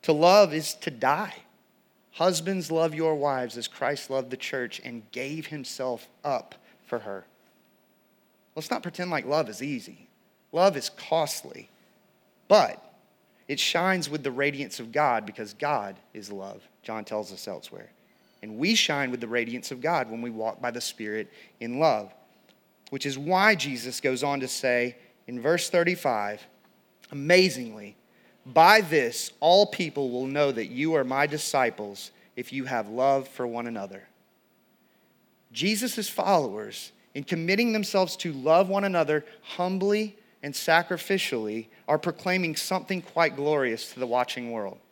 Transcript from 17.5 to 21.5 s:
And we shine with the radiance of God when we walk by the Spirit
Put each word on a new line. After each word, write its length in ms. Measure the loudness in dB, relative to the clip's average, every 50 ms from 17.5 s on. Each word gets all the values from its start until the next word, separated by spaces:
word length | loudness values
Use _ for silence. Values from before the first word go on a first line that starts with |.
| -12 -12 -12 -16 -18 -18 -18 -20 _ _ _ _ _ _ _ _ _ _
And 160 | -16 -14 -6 -2
we 160 | 0 2 4
shine 380 | 4 2 2 2 0 0 -2
with 80 | -4 -6
the 80 | -6 -2
radiance 420 | -2 -2 -2 -2 -6 -8 -8 -10
of 100 | -10 -4
God 300 | -2 0 0 0 0 -4
when 100 | -6 -8
we 100 | -8 -8
walk 300 | -6 -4 -4 -4 -4 -4
by 120 | -6 -6
the 80 | -6 -4
Spirit 480 | -8 -8 -8 -8 -8 -6 -6 -6 -8 -10 -14 -20 -20 -20